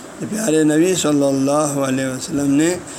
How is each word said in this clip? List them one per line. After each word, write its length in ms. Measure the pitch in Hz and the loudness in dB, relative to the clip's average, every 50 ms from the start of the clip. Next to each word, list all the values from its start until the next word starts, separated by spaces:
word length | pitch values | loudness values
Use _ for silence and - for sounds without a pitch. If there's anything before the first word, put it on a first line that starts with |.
| - - - - | -16 -16 -12 -10
کہ 60 | 175 - | -8 -6
پیارے 340 | - 220 214 185 156 156 156 | -6 -4 -2 0 2 4 4
نبی 320 | 151 151 156 170 185 185 | 4 4 4 4 2 2
صلی 280 | 160 - 151 151 143 143 | 0 0 0 2 2 2
اللہ 560 | 139 139 135 135 139 143 151 156 147 143 139 139 131 | 2 2 0 0 0 2 2 0 0 -2 -2 -2 -2
علیہ 180 | 131 131 135 | -2 -2 -2
وسلم 480 | 131 131 127 - - 165 139 143 139 139 | -4 -6 -8 -8 -6 -4 -2 0 2 2
نے 220 | 143 156 170 180 175 - - - | 2 2 2 0 -2 -6 -12 -14